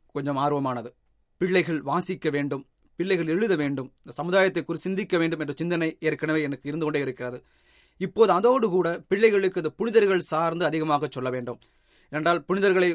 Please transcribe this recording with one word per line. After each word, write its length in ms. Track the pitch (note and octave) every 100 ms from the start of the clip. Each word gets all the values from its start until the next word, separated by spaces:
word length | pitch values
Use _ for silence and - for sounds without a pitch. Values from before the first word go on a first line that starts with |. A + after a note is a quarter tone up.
| _
கொஞ்சம் 260 | D3 C#3 C3+
ஆர்வமானது. 520 | C#3+ D3 C3+ B2 A#2 - _ _ _ -
பிள்ளைகள் 380 | F3+ F#3 E3+ D#3+
வாசிக்க 480 | C#3 E3 F3+ F#3+ D#3+
வேண்டும், 340 | C#3+ C#3+ C#3 - _ _ -
பிள்ளைகள் 280 | F#3 F#3 E3
எழுத 260 | E3+ A3 E3
வேண்டும், 340 | C#3+ C3+ B2+ _
இந்த 160 | -
சமுதாயத்தை 480 | - E3 F#3+ F#3+ D#3
குறித்து 240 | D3+ D#3+ F#3
சிந்திக்க 280 | F#3+ - E3+
வேண்டும் 220 | E3 D#3+
என்ற 140 | C#3+ C#3
சிந்தனை 340 | E3+ E3+ D#3+ -
ஏற்கனவே 400 | D#3 D3+ D3+ D#3
எனக்கு 240 | D3 C#3+ C#3+
இருந்து 180 | D3+ D3+
கொண்டே 160 | D3
இருக்கிறது. 360 | C3 B2 B2 B2 _ _ _ _ _ -
இப்போது 300 | F#3 - A3
அதோடு 340 | F3 A3+ B3+ A3
கூட 180 | F3+ E3 E3+ -
பிள்ளைகளுக்கு 540 | F#3+ A3+ G3+ F#3+ F3+
இந்த 100 | D#3
புனிதர்கள் 520 | - A3+ A3 G#3 F#3 -
சார்ந்து 400 | D#3 E3 E3+ E3
அதிகமாக 440 | D#3+ D#3 D3 C#3+
சொல்ல 200 | C3 B2+
வேண்டும். 300 | B2+ A#2+ A#2 _ _ _ _ -
ஏனென்றால் 300 | D3+ D#3+ F3 -
புனிதர்களை 440 | G3 G3 F#3 F3